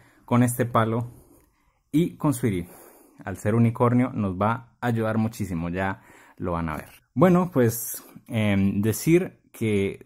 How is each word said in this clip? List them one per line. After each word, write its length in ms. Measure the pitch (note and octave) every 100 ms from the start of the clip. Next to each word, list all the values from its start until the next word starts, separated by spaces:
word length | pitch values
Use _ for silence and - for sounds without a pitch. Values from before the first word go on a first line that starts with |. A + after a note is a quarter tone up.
| _ _
con 180 | - A#2+
este 240 | B2 B2 A#2+
palo 460 | A#2 A2+ A2+ A#2+ - - - _ _ _ _ _
y 240 | D3+ F3 -
con 180 | D3+
Sweetie. 360 | A#2+ A#2+ F#2 F2 - - _ _ _ -
Al 100 | F#2
ser 200 | G#2+ A#2
unicornio 560 | A#2 A#2 A#2+ B2 B2+
nos 280 | A2+ G2+ F#2
va 360 | G#2 A#2+ - _
a 80 | A#2+
ayudar 300 | A2+ A2 A2
muchísimo, 500 | A2 - G2 E2+ E2+
ya 340 | F2+ F#2+ G2 - - - _
lo 160 | F#2+
van 160 | E2+ E2
a 80 | D2+
ver. 120 | - - _
Bueno, 380 | A#2 F#3 F3 F3+
pues, 540 | C3 A#2+ - - - - - _
em, 540 | A2+ G#2+ G2 G2 G2
decir 600 | G#2+ G#2 - E3+ F#3 - _
que 480 | - A2 G2+ G2 -